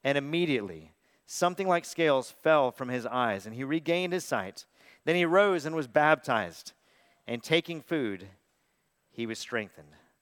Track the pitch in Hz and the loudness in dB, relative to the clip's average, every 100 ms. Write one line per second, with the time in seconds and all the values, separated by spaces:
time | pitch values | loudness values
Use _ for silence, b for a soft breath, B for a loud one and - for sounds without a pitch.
0 | 135 143 139 165 175 127 101 80 80 _ | 0 0 0 -2 0 0 -2 -12 -18 _
1 | _ _ _ - 180 180 190 170 - - | _ _ _ -2 -2 0 0 0 0 0
2 | 160 135 123 - 165 156 127 - 127 127 | 4 4 0 -2 4 4 4 -2 -6 -4
3 | 113 123 120 98 101 117 135 160 156 170 | -4 -2 0 -2 -6 -10 -4 -4 0 -2
4 | 180 180 - 120 95 - - b b b | 0 -4 -2 -4 -4 -12 -20 b b b
5 | 143 175 170 185 202 180 147 160 127 151 | -2 2 4 4 4 2 -2 -6 0 4
6 | 151 156 - 117 90 82 - _ b b | 6 4 2 0 -2 -10 -20 _ b b
7 | b b - 120 - 165 165 165 - 165 | b b -8 -8 0 0 0 -12 -4 -2
8 | 117 95 95 95 _ _ _ _ _ _ | -2 -6 -12 _ _ _ _ _ _ _
9 | _ - 117 110 - 120 101 - 76 - | _ -10 -8 -8 -6 -6 -8 -14 -20 -20
10 | _ _ | _ _